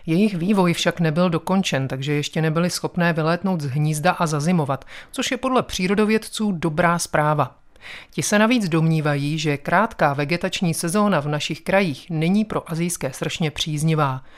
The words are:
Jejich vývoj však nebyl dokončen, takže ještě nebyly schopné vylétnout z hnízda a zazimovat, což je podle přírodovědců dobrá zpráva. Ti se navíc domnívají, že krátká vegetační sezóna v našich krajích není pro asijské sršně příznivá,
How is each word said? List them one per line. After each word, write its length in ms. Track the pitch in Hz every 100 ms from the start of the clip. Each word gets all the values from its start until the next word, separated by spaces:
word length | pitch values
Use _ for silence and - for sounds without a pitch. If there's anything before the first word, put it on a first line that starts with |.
| -
Jejich 300 | 165 214 180
vývoj 380 | 175 208 175
však 260 | 170 180 165
nebyl 300 | 165 151 180
dokončen, 580 | 165 - 185 185 139 131
takže 260 | 135 135
ještě 280 | 147 143 160
nebyly 280 | 160 160 175
schopné 440 | - 156 - 175
vylétnout 480 | 165 156 170 196 180
z 40 | 143
hnízda 460 | 135 151 151 170
a 160 | 175 170
zazimovat, 580 | 151 151 180 139 135 - - -
což 200 | - 254
je 60 | 247
podle 260 | 262 254
přírodovědců 880 | 247 - 185 202 214 220 - - 214
dobrá 480 | 175 170 151 175 170
zpráva. 560 | - 156 151 151 131 - - - - - -
Ti 120 | -
se 160 | 139 208
navíc 300 | 220 254 190
domnívají, 680 | 160 160 160 151 143 143 156
že 180 | 151 143
krátká 560 | - 170 226 - 156
vegetační 600 | 139 143 170 185 - 175
sezóna 460 | 156 170 208 208 170
v 80 | 147
našich 340 | 147 - 160
krajích 460 | - 190 185 131 -
není 360 | 160 165 202 214
pro 260 | 151 -
asijské 420 | 160 175 - 131
sršně 380 | - 160 - 156
příznivá, 680 | - - 151 160 156 139 131 -